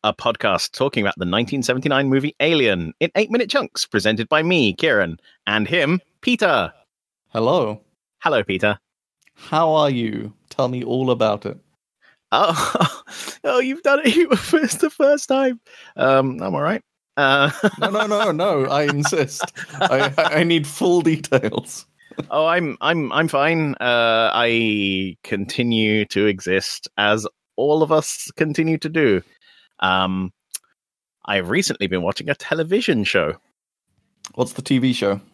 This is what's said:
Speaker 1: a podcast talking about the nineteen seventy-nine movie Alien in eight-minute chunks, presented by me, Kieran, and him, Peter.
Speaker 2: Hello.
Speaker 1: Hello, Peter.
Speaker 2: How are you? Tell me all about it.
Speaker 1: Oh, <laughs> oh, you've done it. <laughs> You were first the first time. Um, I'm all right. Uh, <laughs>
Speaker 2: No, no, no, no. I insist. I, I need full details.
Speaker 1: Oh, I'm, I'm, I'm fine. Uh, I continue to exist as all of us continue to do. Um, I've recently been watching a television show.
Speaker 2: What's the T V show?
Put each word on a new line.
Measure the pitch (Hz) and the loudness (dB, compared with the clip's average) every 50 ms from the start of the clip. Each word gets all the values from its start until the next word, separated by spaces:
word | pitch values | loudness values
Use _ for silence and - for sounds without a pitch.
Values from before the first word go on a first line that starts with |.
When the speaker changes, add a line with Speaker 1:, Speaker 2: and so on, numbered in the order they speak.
| - | 0
Speaker 1:
a | 107 101 | -2 -2
podcast | - - 120 113 - - 107 92 85 - - | 0 -2 -4 -2 0 0 0 2 0 -2 -6
talking | - - 131 143 - 117 | -2 -2 -2 0 0 0
about | 101 98 - | -2 -2 -2
the | - 90 | -2 -4
nineteen | 87 90 110 120 - 147 139 | -2 0 -2 -2 -2 -4 -2
seventy-nine | 120 - 127 131 - 147 139 135 139 135 | -2 -2 -2 0 0 0 0 0 2 2
movie | 131 135 135 151 - _ | 0 0 0 -2 -2 _
Alien | 139 160 170 147 127 110 95 87 82 78 - _ | 0 2 2 2 2 2 2 0 -4 -8 -4 _
in | 165 165 _ | -4 -2 _
eight-minute | 190 220 - 226 247 240 - | -2 0 0 0 -2 -2 0
chunks, | - 277 269 - _ - - | -2 -4 -4 -4 _ -8 -8
presented | - - 107 - 107 110 107 113 - | -2 -2 0 2 2 0 0 -2 0
by | 151 151 | 0 0
me, | 160 170 185 165 127 101 87 | 2 2 2 2 2 2 0
Kieran, | - 165 160 120 104 92 85 80 - _ - _ _ _ | 0 0 2 2 2 0 0 -4 -12 _ -20 _ _ _
and | 98 104 107 107 | -2 0 0 0
him, | 101 156 175 147 143 175 185 _ _ _ _ | 0 0 0 2 0 0 -2 _ _ _ _
Peter. | - 247 247 - 214 180 147 113 87 80 - _ _ _ _ _ _ _ _ _ _ _ | -2 -2 0 2 2 2 2 2 0 -2 -8 _ _ _ _ _ _ _ _ _ _ _
Speaker 2:
Hello. | - 113 113 123 165 180 127 107 107 - _ _ _ _ _ _ _ _ | -4 0 0 2 2 2 0 -2 -4 -10 _ _ _ _ _ _ _ _
Speaker 1:
Hello, | - 165 147 117 101 | -2 0 0 0 0
Peter. | - 95 92 104 104 104 - _ _ _ _ _ _ _ _ _ _ _ | 0 -2 0 2 0 0 -2 _ _ _ _ _ _ _ _ _ _ _
Speaker 2:
How | _ - - - 156 165 160 | _ -10 -2 0 2 2 4
are | 156 156 151 143 | 4 4 2 2
you? | 131 120 117 110 107 110 107 107 - _ _ _ | 0 -2 -4 -4 -6 -8 -10 -12 -16 _ _ _
Tell | - - 135 123 | -4 -2 -2 -2
me | 127 127 120 | -2 -6 -4
all | 120 120 127 131 127 | -4 -2 -2 0 0
about | 123 123 110 107 104 104 - | 2 2 2 0 0 -2 -6
it. | 104 - - _ _ _ _ _ _ _ _ _ _ _ _ _ _ | -10 -10 -10 _ _ _ _ _ _ _ _ _ _ _ _ _ _
Speaker 1:
Oh, | - 131 202 214 180 143 - - - - - - - - - - - - | 2 4 4 4 2 0 -2 -2 0 0 0 0 -2 -8 -18 -18 -16 -14
<laughs> | - - - - - | -12 -14 -14 -6 -4
oh, | - 247 247 | 0 0 0
you've | 262 262 269 330 | 0 0 -4 -2
done | - 277 277 285 311 | 0 2 2 4 2
it. | 247 220 | 2 4
<laughs> | |
You | 330 349 311 | 4 4 4
were | 262 | 2
first | 185 - - - 311 311 226 - - | 0 2 0 2 2 2 0 0 -2
the | - 302 | -2 -2
first | - - 277 277 294 285 - - | 0 2 4 4 4 2 0 -2
time. | 262 269 269 254 254 233 _ _ - - - - _ | 0 0 2 0 -2 -4 _ _ -20 -20 -20 -16 _
Um, | - - 131 135 135 135 135 131 151 | 0 2 4 4 4 2 0 -4 -6
I'm | - - - | -6 -4 -4
all | 143 | -2
right. | 147 165 214 226 _ _ _ _ _ _ _ | -2 -2 -4 -4 _ _ _ _ _ _ _
Uh, | 143 143 135 135 143 139 151 - - - | 2 4 4 4 4 4 2 0 0 -2
<laughs> | 208 - - | -2 0 0
Speaker 2:
No, | - 208 | -4 -2
no, | 196 214 226 | 0 -2 0
no, | 208 208 208 220 202 | 0 0 0 0 0
no. | 156 156 180 208 170 143 131 | 0 0 0 0 2 0 0
I | 131 135 143 147 | 0 0 0 0
insist. | 143 143 143 147 - - 160 139 135 - - - - _ - - - - 143 | 0 0 0 0 0 0 0 -2 -2 -4 -8 -8 -8 _ -16 -16 -14 -4 -2
I, | 190 185 127 131 - - 139 | 0 2 2 2 0 0 0
I | - 156 - 151 156 170 | 0 0 2 2 2 2
need | 170 170 165 147 | 2 2 0 0
full | 143 - - - 180 175 175 | -4 -6 -2 0 2 2 4
details. | 156 160 160 156 - - 135 127 - 107 - 117 - - - - - _ _ _ _ _ - - 147 - | 2 2 0 0 -2 0 0 0 0 0 -4 -6 -8 -8 -16 -16 -18 _ _ _ _ _ -14 -14 -10 -4
Speaker 1:
Oh, | - 151 156 | -2 0 0
I'm, | 165 170 180 175 147 113 - | 2 0 0 -2 -4 -6 -2
I'm, | - 147 170 165 147 113 | -2 0 0 0 -2 -2
I'm | 110 147 165 160 | 0 0 0 0
fine. | - 139 139 156 165 160 156 143 135 | 0 0 0 2 2 0 0 -2 -4
Uh, | - 120 123 120 120 117 113 113 113 113 - - | -2 0 0 2 2 2 2 2 2 2 2 2
I | 120 117 117 117 117 113 110 107 104 101 98 95 95 95 92 82 _ | 2 2 2 2 2 2 2 0 0 0 0 0 -2 -4 -6 -8 _
continue | - - 110 98 98 82 - - 120 120 117 110 110 107 107 107 104 | -8 -6 -6 -6 -4 -4 -4 -2 -2 0 0 0 2 2 0 0 -2
to | - - 98 104 | -2 0 0 0
exist | 107 98 92 - 92 92 95 - - - - - - _ - | 0 0 -2 -4 -2 -2 -2 -2 -4 -10 -12 -14 -10 _ 0
as | 104 104 107 110 107 - _ _ _ _ _ | 2 2 2 0 -2 -8 _ _ _ _ _
all | - 123 147 151 160 | -2 0 0 2 2
of | 156 151 | 2 2
us | 160 156 151 - - - - - - | 2 0 0 -2 -10 -10 -12 -14 -4
continue | - 156 156 - - 160 160 160 156 | -4 -4 -2 0 -2 0 0 -2 -2
to | - 156 | -4 -4
do. | 165 160 147 120 98 90 - _ _ _ _ _ _ _ _ _ _ - | -2 2 2 4 2 2 0 _ _ _ _ _ _ _ _ _ _ -4
Um, | 90 92 92 95 95 92 95 92 95 92 _ _ _ _ - - _ _ _ _ _ _ _ _ _ _ _ _ - | -2 0 0 0 0 -2 -2 -4 -4 -6 _ _ _ _ -16 -16 _ _ _ _ _ _ _ _ _ _ _ _ -8
I've | - 101 98 87 85 | -4 -2 -2 -2 0
recently | 113 180 190 - - - 101 | -2 -2 -2 -2 -4 -4 -4
been | 90 92 90 | -2 -2 -2
watching | 85 92 101 - - 156 | -2 -2 -4 -4 -6 -6
a | 139 | -6
television | _ - - 156 165 160 160 190 226 240 - 156 113 101 | _ -4 -4 -4 -4 -2 -2 -2 0 2 0 0 0 0
show. | - - 98 80 76 71 - _ _ _ _ _ _ _ _ _ _ _ _ _ _ _ _ - - - | 2 0 0 0 0 -4 -8 _ _ _ _ _ _ _ _ _ _ _ _ _ _ _ _ -20 -14 -4
Speaker 2:
What's | - 123 - | -4 -4 -4
the | - - | -4 -12
T | 127 - 139 127 | -2 0 0 2
V | 127 131 | 2 0
show? | 123 - 101 101 98 101 - _ | 0 0 0 -2 -2 -2 -8 _